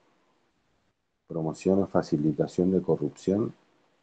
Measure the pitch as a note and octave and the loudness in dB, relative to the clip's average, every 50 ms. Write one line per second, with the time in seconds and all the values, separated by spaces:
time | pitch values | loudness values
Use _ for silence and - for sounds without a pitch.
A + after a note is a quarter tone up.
0 | _ _ _ _ _ _ _ _ _ _ _ _ _ _ _ _ _ _ _ _ | _ _ _ _ _ _ _ _ _ _ _ _ _ _ _ _ _ _ _ _
1 | _ _ _ _ _ - D#2+ E2 D#2+ D#2 D2+ - - F#2 F#2+ G2 F#2+ - - F2+ | _ _ _ _ _ -10 -8 -6 -4 -4 -4 -2 0 2 2 2 2 2 0 -2
2 | E2 - E2 D2+ D2+ D#2+ D2 C#2+ D#2+ D#2+ - - F2+ F#2 F#2+ F2+ F2+ - D#2+ D2 | 0 0 0 0 0 0 0 0 -2 -2 0 0 2 2 2 2 2 0 0 0
3 | D2+ C#2+ - - - F#2 F#2+ G#2 A#2 - - _ _ _ _ _ _ _ _ _ | -2 -6 -8 -6 -2 -2 0 0 -2 -4 -6 _ _ _ _ _ _ _ _ _